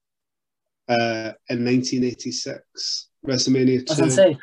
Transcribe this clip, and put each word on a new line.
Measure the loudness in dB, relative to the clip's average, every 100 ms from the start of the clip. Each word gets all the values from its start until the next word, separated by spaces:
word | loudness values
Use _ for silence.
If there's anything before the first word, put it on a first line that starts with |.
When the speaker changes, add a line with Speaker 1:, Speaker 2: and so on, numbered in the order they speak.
| _ _ _ _ _ _ _ _ -2
Speaker 1:
uh, | 0 0 -2 -6 -12 -6
in | -2
nineteen | 2 0 0 -2
eighty-six, | -2 -4 -8 -8 -8 -12 -16 -10 -8 -8 -10 _ -4
WrestleMania | -2 2 2 4 2
Speaker 2:
I | 0
was | 0
gonna | 2
Speaker 1:
two. | 6
Speaker 2:
say, | 4 2